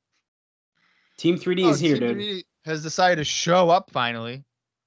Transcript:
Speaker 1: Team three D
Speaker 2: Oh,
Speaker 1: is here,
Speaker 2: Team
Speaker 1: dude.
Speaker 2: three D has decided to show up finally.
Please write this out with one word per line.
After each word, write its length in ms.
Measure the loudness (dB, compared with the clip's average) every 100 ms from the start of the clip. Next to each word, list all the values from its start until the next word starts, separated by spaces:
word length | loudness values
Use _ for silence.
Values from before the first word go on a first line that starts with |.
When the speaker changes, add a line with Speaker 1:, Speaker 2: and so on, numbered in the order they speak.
| _ _ _ _ _ _ _ _ _ _ _ -4
Speaker 1:
Team 220 | 0 0
three 160 | 0
D 100 | 0
Speaker 2:
Oh, 60 | 2
Speaker 1:
is 100 | 2
here, 140 | 2 2
Speaker 2:
Team 120 | 0
Speaker 1:
dude. 80 | -4
Speaker 2:
three 160 | -6 -8
D 60 | -12 _ -10
has 160 | -8
decided 320 | -6 2 2 2
to 80 |
show 460 | -2 -4 2 4 4
up 220 | 2 0
finally. 520 | -4 -4 -4 -10 -12 -16 _ _ _